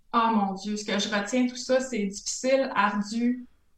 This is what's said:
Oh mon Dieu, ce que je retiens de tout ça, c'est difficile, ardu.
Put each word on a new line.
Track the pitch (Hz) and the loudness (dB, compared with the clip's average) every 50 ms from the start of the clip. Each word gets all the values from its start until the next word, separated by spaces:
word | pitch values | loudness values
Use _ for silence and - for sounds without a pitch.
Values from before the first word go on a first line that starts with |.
| _ - | _ -2
Oh | - - 226 226 226 | 0 2 2 4 4
mon | 208 202 190 185 | 2 2 0 -2
Dieu, | - - 208 208 | -4 -6 -6 -6
ce | 208 - | -4 -4
que | - 190 202 | -2 -2 -2
je | 196 - | 0 0
retiens | 220 202 202 - 254 254 254 | -2 -2 -2 0 0 2 2
de | 247 | 2
tout | - | 0
ça, | - - - 254 262 | -4 -2 0 2 2
c'est | 254 - 240 208 202 | 2 0 -2 -2 -2
difficile, | 196 196 - - - - - - 262 269 269 262 247 - | -2 -4 -6 -8 -8 -8 -2 0 2 4 4 2 2 2
ardu. | 196 202 208 202 214 202 - 226 233 240 247 247 247 247 - _ _ _ _ _ | 2 2 2 2 0 -2 -2 -2 0 2 2 0 0 -6 -16 _ _ _ _ _